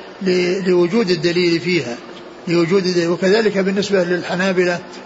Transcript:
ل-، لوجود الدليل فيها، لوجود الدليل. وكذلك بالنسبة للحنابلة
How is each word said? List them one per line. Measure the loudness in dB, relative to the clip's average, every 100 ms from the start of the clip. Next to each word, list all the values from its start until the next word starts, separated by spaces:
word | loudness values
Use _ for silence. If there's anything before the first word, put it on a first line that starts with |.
| -18 -6
ل-، | 0 0 0 0 2
لوجود | 2 4 2 2
الدليل | 0 0 2 2 0
فيها، | 0 -2 -2 -8 -12 -18 -18 -14 -2
لوجود | 0 2 2 2
الدليل. | 0 0
وكذلك | 0 2 4 2 2
بالنسبة | 0 0 0 0
للحنابلة | 2 0 -2 -2 0 2 0 0 -6 -16